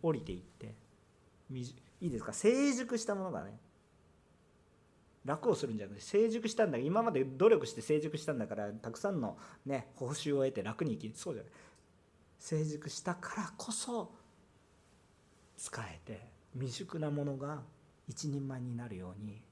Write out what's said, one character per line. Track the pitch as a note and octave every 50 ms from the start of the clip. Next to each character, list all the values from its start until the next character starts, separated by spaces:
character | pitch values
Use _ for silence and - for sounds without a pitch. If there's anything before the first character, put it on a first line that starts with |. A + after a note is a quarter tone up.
| -
降 | E3 D#3
り | A#2+
て | - - F#2
い | F2+
っ | F2+
て、 | - - - - A2 A2 - - - - - - - _ _ - - - - - -
み | C3 B2+ B2
じ-、 | B2+ - - - - - - F3+
い | E3+
い |
で | B2+ A2
す | -
か？ | - G#2+
成 | - - G#3 B3 C4+ C#4+ C#4+ C4+
熟 | A#3+ B3+ A#3+ B3 A3+
し | A3
た | - G3+
も | G3 F#3+
の | F#3
が | D3+ F2 D2
ね、 | G2 G#2+ A2+ - - - - _ _ _ _ - - - - - - - - _ _ _ - - - - - - - _ _ - - - - -
楽 | B2+ D3 D#3 - B3
を | F#3
す | - -
る | B2+ A2+
ん | G#2+
じ | G2+
ゃ |
な | G2 G2+
く |
て、 | G2+ -
成 | - - G3+ A3+ A3+
熟 | A3 A#3 A3+ A3+
し | A3
た | - A3
ん | F#3+
だ、 | C#3
今 | A#2 B2 D3 F3+ G#3+ A#3
ま | A#3 F3+
で | C3 C3+
努 | C3 C3+ C3 F3+ A3+
力 | A3+ - -
し | - -
て | -
成 | A2+ - D3+ D3+
熟 | D3 D#3+ D3+ D3
し | -
た | - D3
ん | B2
だ | G#2+
か | - G#2+
ら、 | G#2 G#2 G#2 G#2
た | A2 - A#2
く | A2+ -
さ | - G3+
ん | G3 D#3+
の | A#2+ G2+ - - - - - - -
ね、 | C3+ C#3 C3 A2+ - -
報 | - C3+ B2
酬 | D3 D#3 - D3 C#3+
を | C#3 C3+
得 | C3+ C3
て | - F#2
楽 | G#2 A2+ - G3
に | D3 A2+
生 | -
き | - A2
る。 | A2+
そ | - - F3+
う | C#3+
じ | G#2+
ゃ | F#2
な | -
い。 | - - - - - - _ _ _ _ _ _ _ - - - - -
成 | - - E3 D#3 D#3
熟 | D#3 D3+ D3+ - D3+
し | - -
た | - F#3+ F3
か | F3+ F3+ - -
ら | A3 G3 - -
こ | - - - A3
そ、 | - - - A#3+ A3+ F#3+ - - - - - - - - - - - - _ - - - - - - - - - _ _ _ - - - - -
仕 | - - - - -
え | A2 F#2+ E2 D#2+ -
て、 | - A2 F2+ A2+ - - - - - -
未 | C3 C3 B2+ A#2+
熟 | - G3 - - E3
な | D3+ D3+
も | D3 D3 C#3+
の | D3 C#3 C3
が | C#3 C#3+ D3+ C#3+ B2 - - - - - - - _ -
一 | B2 - - D3+
人 | C#3 C#3+ C#3 C3+
前 | C3 B2+
に | B2 B2 A#2+
な | A#2 A#2+ A#2
る | G#2
よ | F2+ F2+ F2+ F#2 G2
う | G#2+
に、 | G#2+ G2+ A2 - -